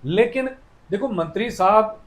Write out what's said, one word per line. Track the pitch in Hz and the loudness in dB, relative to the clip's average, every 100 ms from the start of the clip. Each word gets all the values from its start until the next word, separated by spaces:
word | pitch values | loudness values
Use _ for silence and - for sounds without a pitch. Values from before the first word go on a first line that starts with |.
| 127 | -2
ਲੇਕਿਨ | 185 233 262 262 262 - _ _ | 0 2 0 -6 -8 -20 _ _
ਦੇਖੋ, | 196 269 | -4 -4
ਮੰਤਰੀ | 190 160 190 233 | -4 -4 -4 -4
ਸਾਹਿਬ | - 185 214 214 - | 0 4 4 2 -6